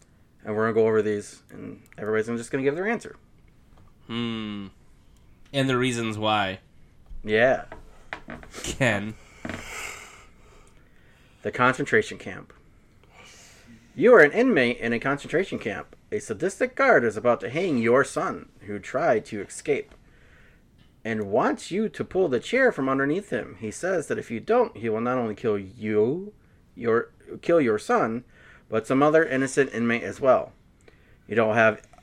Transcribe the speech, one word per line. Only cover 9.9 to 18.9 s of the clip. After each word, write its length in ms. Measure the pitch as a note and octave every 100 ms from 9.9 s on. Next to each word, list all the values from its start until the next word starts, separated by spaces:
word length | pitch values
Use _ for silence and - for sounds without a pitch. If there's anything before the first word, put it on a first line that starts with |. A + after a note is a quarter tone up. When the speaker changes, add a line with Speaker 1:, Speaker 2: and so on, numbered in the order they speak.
| - - - - - - - - - _ - - _ _ _
Speaker 1:
The 80 | G#2
concentration 680 | - B2 C3 C#3+ A2+ G#2 F#2+
camp. 340 | - F#2+ - - _ _ _ _ _ - - - - - - - _
You 200 | B2 G3
are 60 | A3+
an 120 | D3
inmate 460 | E3+ C4 F3+ A#2+ A#2+
in 140 | A2+
a 60 | A#2
concentration 580 | C3+ C#3+ - D#3+ G3 A#2
camp. 380 | A2 F#2 - - _
A 80 | G#2+
sadistic 540 | - G2+ F3+ - B3+ -
guard 280 | C4+ F3+
is 120 | A#2 G#2
about 240 | A#2+ A#2
to 100 | G2+
hang 280 | C3+ F#3 C3+
your 260 | A2+ B2+
son, 440 | C#3 A#3+ F#3+ G#2 - -
who 180 | - G#2
tried 460 | -